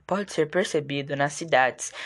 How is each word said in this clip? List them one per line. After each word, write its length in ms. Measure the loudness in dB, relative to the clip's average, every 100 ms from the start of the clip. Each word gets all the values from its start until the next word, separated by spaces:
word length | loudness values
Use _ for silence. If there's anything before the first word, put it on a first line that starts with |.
| -4
pode 240 | -4 -2
ser 200 | 0 0
percebido 680 | 2 0 0 -2 -4 -4 0
nas 160 | 0
cidades 580 | -2 2 4 4 2 -10 -12